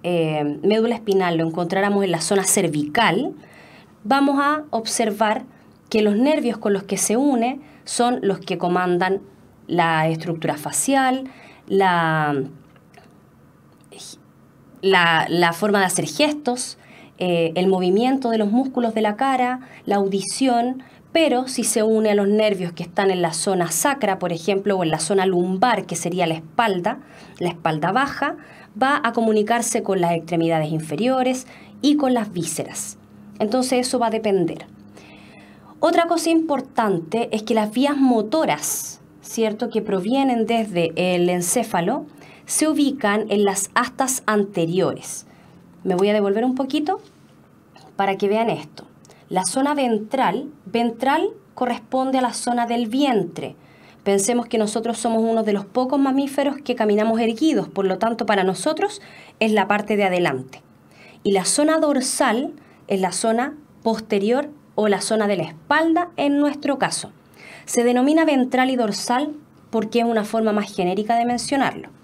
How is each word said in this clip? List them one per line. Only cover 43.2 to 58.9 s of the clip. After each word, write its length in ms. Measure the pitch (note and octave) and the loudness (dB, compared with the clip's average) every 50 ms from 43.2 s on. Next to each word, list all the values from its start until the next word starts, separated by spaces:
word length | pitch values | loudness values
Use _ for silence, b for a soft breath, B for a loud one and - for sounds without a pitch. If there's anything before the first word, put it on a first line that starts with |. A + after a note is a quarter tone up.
| G#3+ - | 0 0
en 140 | G3+ G#3 G#3 | 2 2 2
las 260 | G3 F#3+ F#3+ - - - | 2 0 -2 -6 -2 -2
astas 480 | A3+ B3 B3 - - C4 B3+ C4 - - | -2 -2 -2 -4 -4 -2 -2 -2 -4 -2
anteriores. 1000 | - G#3+ G#3 G3+ G3+ - F3+ E3 E3 E3+ F#3 F3 C#3 - - - - - - - B B B B B B B B - - - - | 0 0 0 0 0 -2 -4 -2 0 0 0 0 0 -2 -6 -10 -14 -14 -14 -16 B B B B B B B B -20 -20 -8 -4
Me 100 | F#3 F#3 | -2 0
voy 140 | F3+ G3 G#3 | 2 2 2
a 40 | |
devolver 320 | G#3 G#3+ G3+ G3 G3+ A3 A#3+ | 2 2 2 2 0 0 0
un 120 | B3+ B3+ | 0 0
poquito 440 | C4+ C4+ C4+ D4 D4+ D4+ F4 F#4+ G#4+ - - - - - _ - - - _ _ - _ _ _ - - - - | -2 -2 -2 -2 -2 0 -2 -4 -4 -6 -20 -20 -20 -20 _ -20 -20 -20 _ _ -20 _ _ _ -20 -20 -14 -4
para 220 | - G3 G3 G3 G3 | -2 0 0 0 0
que 100 | G3+ G3 | 0 0
vean 220 | G#3 A3 A#3 A3+ | 2 2 0 0
esto. 340 | F3 - - - - - - - - - B B B B B B | -2 -4 -8 -16 -18 -20 -20 -20 -20 -20 B B B B B B
La 160 | - F#3 F#3 | -4 -2 -2
zona 300 | - - C4 C4+ C#4+ D4 | 0 0 0 0 0 0
ventral, 760 | C#4+ C4 A#3+ A3 G#3 G#3+ - - C4 B3 F#3 F3+ B3 D4 - - - - | 0 0 0 0 -2 -2 -4 -2 0 0 0 0 -2 -8 -10 -16 -18 -16
ventral 640 | F#3 - A#3 A#3 A#3 A#3 - C4 C4 C#4+ D#4+ F4+ A4 - - - - - | -4 -2 -2 0 -2 -2 -2 0 0 2 2 0 -2 -4 -10 -20 -20 -6
corresponde 640 | - B3+ A#3+ A#3+ - - - - C4 C4 C4+ C4 C4 | -4 -4 -4 -4 -6 -8 -4 -2 -2 0 0 0 0
a 40 | |
la 100 | B3+ A#3 | 0 0
zona 340 | - - - B3 A#3+ A#3+ A#3 | -4 -4 -4 -2 -2 -2 0
del 220 | A3 A#3 A#3+ A#3+ G#3+ | 0 0 -2 -2 -2
vientre, 640 | A3 C4+ D4 C4+ A#3+ G3+ E3+ D#3 - - C3+ - - B B B B B B B B B - | 0 2 2 2 2 0 0 -2 -6 -10 -10 -12 -12 B B B B B B B B B 0
Pensemos 420 | G3+ G3 G3 G3 - A#3+ A#3+ A#3 | 2 2 2 2 2 0 0 -2
que 120 | - - A3 | 0 0 0
nosotros 400 | G#3+ G#3+ - A#3 A3+ A#3 A3+ - | 0 0 -2 -2 -2 -2 -4 -2
somos 240 | - A#3 A3+ A3 | -2 0 0 2
uno 200 | A3+ A3+ A3+ A3+ | 2 2 2 2
de 100 | A3 G#3+ | 2 2
los 140 | G3+ G3 G3+ | 0 -2 -2
pocos 320 | - - B3 B3+ B3+ C#4+ C#4 | -2 -2 -2 0 2 2 2
mamíferos 580 | C4+ C4+ C4 C#4 C#4+ C#4 - - C#4 C#4+ C#4+ - - | 2 2 2 0 0 0 -2 -2 -2 -2 -2 -4 -4
que 100 | - B3 | -6 -2
caminamos 460 | - A3 G#3+ G#3 G#3 G#3+ A3+ A3+ A3+ | 0 2 2 2 2 2 2 2 2
erguidos, 480 | A#3 A3+ A3+ A3+ D#4 D#4+ C#4 G#3 E3+ D3+ | 0 0 0 2 2 2 2 2 -2 -2
por 160 | - G3 F#3+ | -4 -2 0
lo 140 | F#3+ F#3+ F3+ | 0 0 0
tanto, 260 | A3 A3+ A#3+ A3 A#3 | 0 -2 0 0 2
para 180 | A3 G#3+ G3 F#3 | 2 4 4 4
nosotros 580 | F#3+ F#3 - - D4+ D#4 - G4 G4+ | 2 0 0 -2 -2 0 0 -2 -4